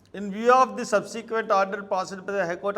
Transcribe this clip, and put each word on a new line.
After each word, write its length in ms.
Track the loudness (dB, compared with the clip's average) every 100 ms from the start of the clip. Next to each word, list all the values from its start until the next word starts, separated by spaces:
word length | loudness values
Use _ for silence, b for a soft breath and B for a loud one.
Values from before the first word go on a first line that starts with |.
| _ -10
"In 60 | -8 0
view 160 | 6 6
of 80 | 6 0
the 80 | 0
subsequent 560 | 0 0 -10 -4 -4 2 2
order 220 | 2 -4 -4
passed 300 | -4 -4 -10 -6
by 60 | -2
the 80 | -2
High 120 | -2
Court 140 | -2